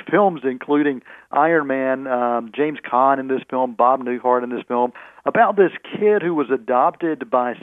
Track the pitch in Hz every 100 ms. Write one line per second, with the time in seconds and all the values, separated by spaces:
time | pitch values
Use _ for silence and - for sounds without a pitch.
0 | - 175 196 156 131 127 - 147 147 127
1 | - - _ 139 160 165 139 135 131 131
2 | 135 123 120 120 117 131 151 143 - 123
3 | 135 139 131 131 - 131 127 113 123 131
4 | 123 123 123 123 123 120 - 123 123 -
5 | - - 143 208 214 202 175 - - -
6 | 208 208 170 160 123 131 113 123 160 165
7 | 165 147 120 127 123 113